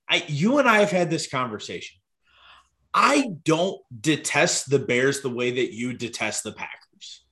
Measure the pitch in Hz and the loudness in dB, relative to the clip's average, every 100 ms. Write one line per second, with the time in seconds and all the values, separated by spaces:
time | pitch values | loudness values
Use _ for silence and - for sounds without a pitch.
0 | - 175 - 143 190 285 254 214 208 180 | -2 -2 -2 0 2 4 4 4 4 2
1 | 170 156 - 135 123 104 - 90 - - | 0 -2 -4 -4 -4 -6 -10 -12 -12 -18
2 | _ _ _ _ - - _ _ _ - | _ _ _ _ -20 -20 _ _ _ 2
3 | 226 285 262 160 - 160 190 - - 117 | 4 4 2 -2 0 2 2 -4 -12 -6
4 | 127 147 - 143 165 - - 139 113 123 | 0 0 0 2 2 2 0 0 2 2
5 | 135 135 131 117 123 127 123 107 123 120 | 2 0 -4 -4 -2 0 -2 -4 -8 -6
6 | 120 - 110 104 110 101 - - _ _ | -8 -6 -6 -6 -8 -10 -14 -16 _ _
7 | - - _ | -20 -20 _